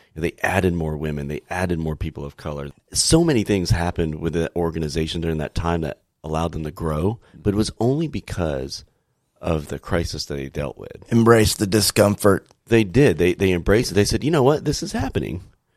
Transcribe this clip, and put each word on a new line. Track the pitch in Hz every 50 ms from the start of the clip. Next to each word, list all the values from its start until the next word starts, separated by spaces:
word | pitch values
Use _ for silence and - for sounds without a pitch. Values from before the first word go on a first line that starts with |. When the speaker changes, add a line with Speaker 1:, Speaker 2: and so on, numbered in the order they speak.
| _ _ -
Speaker 1:
They | - 82 82 - -
added | - - 92 95 90 92 87
more | 85 80 78 78
women. | 73 76 78 73 71 71
They | 71 76 - - -
added | 90 90 92 90 87 80
more | 80 78 78
people | - - 78 73 73 71
of | 71 -
color. | - - 80 73 71 71 71 - _ _ _
So | - - - - 156 165 175
many | 165 147 113 98
things | - 104 98 87 -
happened | - 87 85 87 - - 85 78 78
with | 78 82 82 76
the | 85 82 - -
organization | 87 85 82 80 82 78 76 71 85 82 80 - 87
during | 82 82 80
that | 78 73 - -
time | - 80 82 85 85
that | 78 73 - - _ _ _ _ -
allowed | 78 78 78 85 85 78
them | 82 78
to | 76
grow, | 76 - 82 80 76 76 82 101 117 - _ _ -
but | - - 104 95
it |
was | 101 107 - - -
only | 113 120 135 151 170
because | 147 139 101 - - - 92 87 78 71 65 65 69 - - - _ _ _ _ _ _ _ _ _ _ _
of | - 82 82 78 73
the | - 73
crisis | 73 - - 95 87 85 - - 76 -
that | - 76
they | 71 67 67
dealt | - 78 73 65 -
with. | - 50 - - - - -
Speaker 2:
Embrace | 120 117 117 117 117 113 107 - -
the | - 104
discomfort. | 95 101 107 104 - - - 101 101 104 - - 104 95 - - _ _ _ _
Speaker 1:
They | - 113 113 110
did. | 92 85 120 147 123 85 76
They, | 87 90 87
they | - 98 95
embraced | 90 87 82 - 101 113 120 -
it. | 87
They | 101 104
said, | - 113 101 101
"You | 143
know | 170 - 120
what? | 135 151 - 175
This | 151 143 -
is | 165 202
happening, | 214 233 262 262 - 92 69 50 - 95 - - _ _ _ _ _